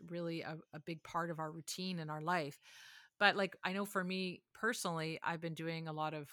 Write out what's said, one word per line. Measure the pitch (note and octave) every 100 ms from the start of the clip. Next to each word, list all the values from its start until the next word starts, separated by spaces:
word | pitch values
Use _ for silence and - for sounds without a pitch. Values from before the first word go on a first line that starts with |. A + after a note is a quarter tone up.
| E3+
really | E3+ E3+ E3
a, | - D#3+ -
a | D3+
big | D#3+ D#3+
part | - E3+ E3+
of | D#3+
our | D#3
routine | E3 - - F#3 F3+
in | D#3
our | D3+
life. | D#3 F3+ C#3+ - - - - - - -
But, | G3+
like, | F#3 G3 -
I | F#3
know | F#3+
for | G3+ G3
me | F3+ F#3 F#3 F3 _
personally, | - A3 B3 F#3 E3 D#3+ D#3+
I've | - E3+
been | E3
doing | D#3 E3 E3 E3
a |
lot | D#3 D#3
of, | D3+ C#3+